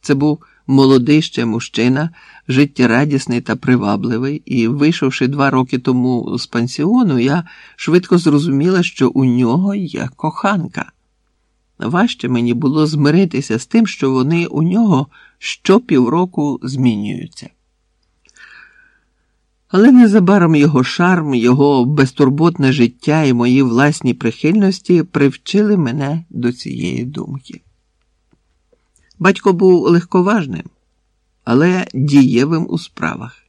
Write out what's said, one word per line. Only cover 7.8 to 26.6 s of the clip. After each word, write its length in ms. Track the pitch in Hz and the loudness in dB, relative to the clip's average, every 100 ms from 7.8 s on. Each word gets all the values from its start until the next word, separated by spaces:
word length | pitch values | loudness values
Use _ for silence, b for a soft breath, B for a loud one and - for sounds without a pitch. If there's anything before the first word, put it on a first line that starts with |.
| - 170 180 175 | 0 0 2 0
зрозуміла, 640 | 165 147 156 139 165 185 | 2 0 0 0 0 0
що 260 | 170 - 131 | -2 -2 0
у 160 | - | 2
нього 500 | 131 120 123 139 190 | 0 2 0 0 -2
є 340 | 202 180 - 131 _ | -4 -6 -8 -10 _
коханка. 760 | 156 - 196 202 160 - - _ _ _ _ _ _ _ _ _ | -8 -4 -4 -4 -6 -10 -12 _ _ _ _ _ _ _ _ _
Важче 500 | 110 170 233 - - | -6 -2 -2 -4 -4
мені 260 | 123 120 | -2 -2
було 320 | 120 139 156 151 | -2 -2 0 -2
змиритися 720 | 156 143 160 190 123 - 113 | 0 2 2 0 -2 -4 -6
з 80 | - | -2
тим, 200 | 226 214 | -2 -2
що 240 | - 135 | -2 -2
вони 360 | 131 131 170 170 | 0 0 -2 -2
у 160 | - | -2
нього 440 | 165 190 226 143 143 b b b | -2 0 2 0 -2 b b b
щопівроку 1200 | - - - 196 - 143 120 160 180 180 147 131 | -14 -10 0 0 2 0 2 0 -2 -4 -4 -6
змінюються. 880 | 127 135 127 107 104 87 85 - - _ _ _ _ _ _ _ _ b b b b b b b b _ _ _ _ _ _ | -8 -2 -2 -2 -6 -10 -14 -18 -20 _ _ _ _ _ _ _ _ b b b b b b b b _ _ _ _ _ _
Але 240 | 185 226 | 4 6
незабаром 640 | 254 233 208 180 202 170 | 8 8 6 4 4 4
його 300 | 156 143 143 | 4 2 2
шарм, 500 | 127 - 180 180 151 | -2 -2 0 0 0
його 500 | 127 117 127 143 139 | 0 2 4 4 2
безтурботне 880 | 123 147 135 - 139 143 170 170 135 | 0 0 0 2 0 2 0 0 -2
життя 500 | 127 117 - - 156 | 2 0 0 -2 0
і 100 | 147 | 0
мої 300 | 120 120 127 | 0 2 2
власні 520 | 131 117 143 147 131 | 2 2 2 0 -4
прихильності 880 | 127 120 - 151 208 196 185 - 180 | -2 -4 -4 -2 2 0 -2 0 0
привчили 720 | 151 139 139 - - 196 208 202 | 0 0 0 0 -4 -2 0 0
мене 480 | 135 139 139 160 170 | -2 -4 -4 -6 -8
до 220 | - 120 | -6 -6
цієї 520 | 123 | -6